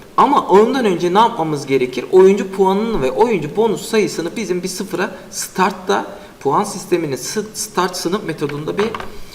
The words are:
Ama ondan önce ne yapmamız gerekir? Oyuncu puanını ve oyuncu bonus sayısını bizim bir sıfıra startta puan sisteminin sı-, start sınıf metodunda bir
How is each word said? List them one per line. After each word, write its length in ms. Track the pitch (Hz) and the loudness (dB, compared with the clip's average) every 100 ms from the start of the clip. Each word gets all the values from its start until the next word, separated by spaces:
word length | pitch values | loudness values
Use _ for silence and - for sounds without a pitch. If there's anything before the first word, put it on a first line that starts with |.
| - - | -6 2
Ama 300 | 254 277 - | 4 4 6
ondan 380 | 190 233 269 220 | 6 6 4 0
önce 280 | 170 175 | 0 2
ne 60 | 196 | 4
yapmamız 460 | 233 220 160 143 135 | 2 2 -2 -2 0
gerekir? 400 | 135 127 - - | 0 0 -4 2
Oyuncu 400 | 185 190 196 190 | 6 8 6 0
puanını 500 | - 190 196 226 202 | 2 2 2 0 0
ve 100 | 131 | 0
oyuncu 440 | - 240 196 143 190 | 2 2 0 -2 0
bonus 340 | 226 165 - | 0 0 -2
sayısını 460 | 220 170 - 165 233 | 0 0 -2 -6 -6
bizim 280 | 180 180 | -4 -4
bir 40 | 180 | -4
sıfıra 480 | - 196 170 202 - - | -8 -8 -4 -6 -8 -14
startta 760 | - - - 196 208 - 202 - - - - | -12 -8 -2 -2 -2 -4 -4 -4 -14 -20 -6
puan 240 | 139 160 | -2 0
sisteminin 520 | 208 185 - 170 156 127 | -2 -6 -4 -2 -2 -6
sı-, 300 | - 214 208 | -6 -8 -8
start 440 | - - - 180 180 | -8 -8 -2 -4 -2
sınıf 260 | - 202 | -4 -4
metodunda 540 | 170 151 147 147 156 190 | -6 -6 -6 -6 -6 -4
bir 80 | 220 - - - - | -4 -4 -10 -12 -14